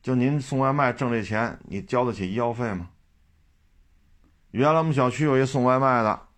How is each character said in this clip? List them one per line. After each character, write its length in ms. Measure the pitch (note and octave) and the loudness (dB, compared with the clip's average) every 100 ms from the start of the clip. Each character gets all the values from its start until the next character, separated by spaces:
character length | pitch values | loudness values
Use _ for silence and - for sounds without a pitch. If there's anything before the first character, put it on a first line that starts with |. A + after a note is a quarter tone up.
就 140 | - | 0
您 260 | B2+ B2 D3 | 0 2 0
送 180 | B2+ C3+ | -2 -2
外 120 | C3+ | 0
卖 220 | C#3+ C3 | 2 0
挣 160 | A#2+ B2+ | 0 -2
这 120 | A#2 | -2
钱， 360 | F#2+ A2 A#2 - | -2 -2 -4 -6
你 180 | - G2 | -12 -12
交 240 | F#2+ B2 B2 | -4 -2 0
得 60 | |
起 180 | G2 F#2 | -2 -4
医 60 | G#2+ | -2
药 180 | A#2+ | -4
费 180 | A#2 A#2+ | -4 -6
吗？ 160 | F#2 F2 _ _ _ _ _ _ _ _ _ _ _ _ _ _ _ _ | -6 -10 _ _ _ _ _ _ _ _ _ _ _ _ _ _ _ _
原 200 | G#2+ C#3+ | 0 2
来 60 | D#3+ | 4
我 40 | |
们 120 | D#3+ | 2
小 160 | C#3 B2+ | 2 0
区 160 | B2 D3+ | 2 2
有 100 | C3 | 2
一 80 | |
送 200 | C3 C#3 | 2 2
外 140 | B2 B2+ | 2 2
卖 240 | C3+ B2 | 2 2
的 160 | A2 G2 - | 2 -2 -8